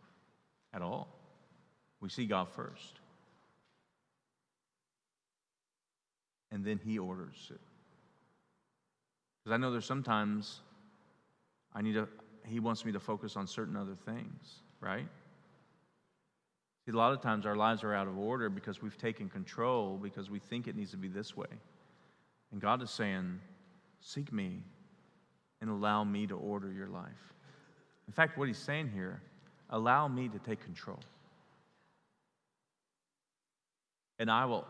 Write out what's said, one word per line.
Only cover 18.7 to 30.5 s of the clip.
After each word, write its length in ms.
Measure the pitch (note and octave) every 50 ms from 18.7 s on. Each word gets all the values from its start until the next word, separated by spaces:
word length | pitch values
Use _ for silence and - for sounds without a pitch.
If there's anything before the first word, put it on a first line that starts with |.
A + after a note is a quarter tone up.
| F#2+ -
we've 160 | A2 G#2 -
taken 320 | - - A2+ A2 - G#2 F#2
control 680 | - F#2+ F#2 - - - A#2 B2+ B2+ A#2+ G#2 F#2+ F#2+
because 320 | F#2+ G2+ G2+ - - F#2+ G2
we 80 | G#2
think 300 | G2 - - A#2+ A#2+ A#2+
it 80 | A#2+ -
needs 160 | G#2+ G2+ F#2
to 60 | -
be 100 | F#2+ F#2+
this 260 | F#2+ F#2 G2+ A2+ - -
way. 140 | G#2 G2+ - - A2 - - - - - - - - - - _ _ _ _ _ _ _ _
And 80 | G#2+ G2
God 220 | G2+ G#2 A#2+ B2+
is 100 | B2 G#2+
saying, 480 | - - A2 G2+ F#2+ F#2+ F#2 F2+ F2+ F#2 - - - - - - - - _ _ _ _
"Seek 320 | - - - C#3+ C#3+ - A#2
me 320 | G#2 F#2+ F2+ F#2 - - - - - - - - - - - _ _ _ _ _ _ _ _ _ _
and 80 | A2+ A2
allow 340 | G#2+ G2+ G#2 G#2 G#2 G#2+ G#2+
me 240 | G#2 G2+ G#2 G#2+
to 80 | G2 G2
order 340 | - - G#2 G#2 G2+ G2 F#2+ F#2+
your 160 | G2 G2 F#2+
life." 440 | F2+ F2+ - - - - - - - - - - - - - - - - - _ _ _ _
In 60 | -
fact, 260 | - D#3+ D#3+ D3+ -
what 120 | D#3+ C#3+ B2+
he's 80 | G#2+
saying 320 | - - - C#3+ D#3 D#3 B2
here, 320 | G2+ F#2+ F#2 F#2 F#2 F#2+ - - - - - - - - - -
"Allow 400 | A2 A2 A2+ A#2+ C3 C#3+ D3+ C#3
me 180 | B2+ B2+ B2+
to 120 | A#2 G#2+ G2
take 200 | - A2+